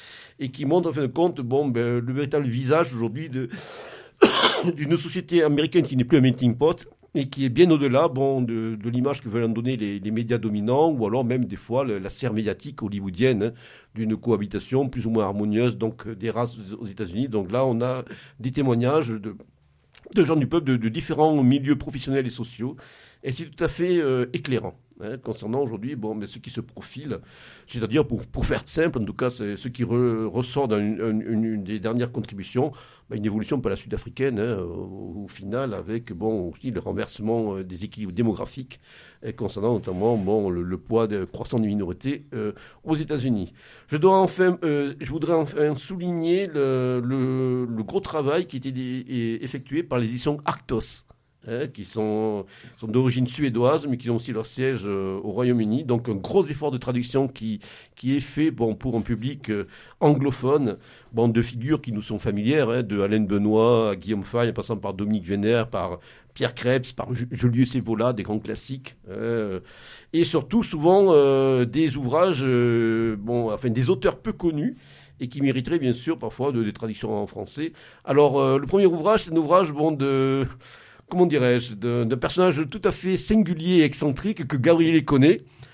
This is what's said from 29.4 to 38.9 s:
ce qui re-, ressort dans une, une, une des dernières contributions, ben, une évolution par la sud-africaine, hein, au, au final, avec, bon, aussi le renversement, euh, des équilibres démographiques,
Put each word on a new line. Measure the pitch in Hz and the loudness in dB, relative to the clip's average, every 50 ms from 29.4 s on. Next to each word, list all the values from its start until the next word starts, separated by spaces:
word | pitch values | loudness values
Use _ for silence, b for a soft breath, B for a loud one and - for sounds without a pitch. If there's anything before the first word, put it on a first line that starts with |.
| 107 101 104 | -6 -6 -6
ce | - - | -6 -8
qui | 127 123 - 120 | -8 -6 -4 -2
re-, | - 117 120 123 120 113 110 110 | 0 2 2 2 2 0 0 -2
ressort | 107 - 123 123 123 - 139 135 | -2 -2 -4 -4 -2 -2 -2 0
dans | 113 107 104 | 2 2 2
une, | 104 104 110 - 110 113 110 110 - | 0 0 -2 -2 -2 -2 -2 -2 -2
une, | - 117 107 113 | -2 -2 0 0
une | 113 110 104 95 | -2 -2 -4 -4
des | 90 107 104 | -6 -6 -4
dernières | 92 113 113 120 120 117 | -4 -2 -2 -2 -2 -4
contributions, | - 123 104 - 104 98 92 - - 123 139 156 B B B B B B B - | -4 -6 -8 -8 -10 -12 -12 -4 -2 -2 -2 -2 B B B B B B B -10
ben, | 117 | -6
une | 107 104 | -4 -2
évolution | 107 101 110 104 - 147 131 | -2 -2 -2 -2 -2 -2 -2
par | - 101 | -2 -2
la | 98 | -4
sud-africaine, | - - - 104 98 - - - - 131 139 120 101 | -6 -6 -8 -8 -8 -8 -8 -6 -4 -2 -2 0 -2
hein, | 107 123 113 | -2 -2 -2
au, | 95 90 87 85 92 95 95 95 101 98 95 87 104 101 | -4 -6 -6 -8 -10 -10 -10 -12 -12 -12 -12 -12 -12 -12
au | |
final, | 92 - - 95 98 107 127 135 127 101 | -14 -14 -14 -10 -6 -4 -4 -4 -4 -6
avec, | 92 85 95 110 117 117 - | -6 -6 -6 -8 -8 -8 -8
bon, | 101 82 104 110 113 101 90 85 | -8 -4 -2 -2 -2 -2 -4 -6
aussi | 80 - - 131 | -8 -8 -8 -6
le | 113 - | -6 -6
renversement, | 117 98 92 101 107 - - - 104 110 117 117 113 104 95 | -4 -4 -4 -4 -6 -6 -8 -6 -4 -2 0 0 0 -2 -4
euh, | 95 95 | -6 -8
des | 90 92 85 101 | -10 -10 -10 -12
équilibres | - - 107 107 92 | -12 -10 -10 -10 -6
démographiques, | 87 95 120 113 98 85 - - - 135 127 - - B B B | -2 0 0 2 0 -2 -4 -10 -10 -12 -14 -16 -18 B B B